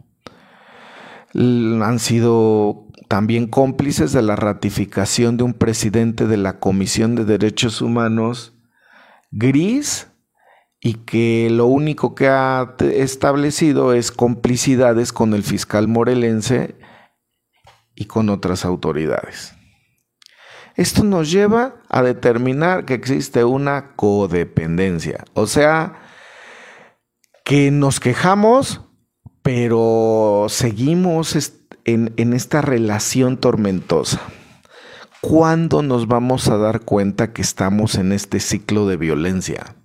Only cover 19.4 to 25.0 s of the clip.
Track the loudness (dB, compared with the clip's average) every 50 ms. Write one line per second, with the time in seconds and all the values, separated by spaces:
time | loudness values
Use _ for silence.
19.4 | -18 -20 -20 _ _ _ _ _ _ _ _ _ _ _ _ _ _ _ _ _
20.4 | -20 -20 -20 -20 -20 -10 -4 -2 -2 0 2 2 2 2 2 0 0 2 2 2
21.4 | 4 4 4 2 0 -2 -6 -12 _ -4 0 0 2 2 0 0 2 2 2 2
22.4 | 0 -2 -2 0 0 0 0 -2 -2 -4 -6 -4 -2 -2 -2 -4 -4 -2 0 2
23.4 | 2 2 2 0 -2 -2 -4 -6 -8 -10 -6 0 0 2 2 2 2 0 0 -2
24.4 | -2 -2 -2 -4 -2 -2 -2 0 0 -2 -2 -4